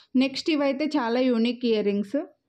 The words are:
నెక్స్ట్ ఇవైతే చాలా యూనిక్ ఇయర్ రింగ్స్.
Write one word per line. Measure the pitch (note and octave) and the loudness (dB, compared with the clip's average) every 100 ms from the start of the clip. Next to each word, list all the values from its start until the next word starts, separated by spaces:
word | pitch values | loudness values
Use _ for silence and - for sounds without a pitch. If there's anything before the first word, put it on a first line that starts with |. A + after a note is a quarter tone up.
| _ B3+ | _ 0
నెక్స్ట్ | C4+ C4+ - | 0 -2 -2
ఇవైతే | D4 C#4 C4+ D4+ | 0 0 0 -2
చాలా | D4+ A3+ B3 | -2 0 0
యూనిక్ | C4 A3+ A#3+ A#3 A#3 | 2 2 0 0 0
ఇయర్ | G#3+ G3+ | 0 0
రింగ్స్. | G3+ G3+ C#4 F4+ _ | -2 -2 -4 -6 _